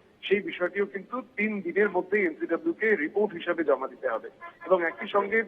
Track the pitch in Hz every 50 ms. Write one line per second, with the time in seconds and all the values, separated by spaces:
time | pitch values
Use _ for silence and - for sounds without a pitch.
0 | - _ _ _ - - 190 208 180 170 - - 180 175 180 202 202 196 196 196
1 | 185 - 240 254 - - - - 208 214 214 202 - - - 196 214 202 175 180
2 | 175 - 202 214 190 160 147 - - - 165 160 - 165 170 - 214 220 208 165
3 | 147 160 - 202 214 208 170 165 - 175 170 165 165 147 139 123 131 131 127 -
4 | 135 127 113 107 - - - - - - - - - 160 185 180 170 165 165 -
5 | 220 202 - 202 196 196 220 226 214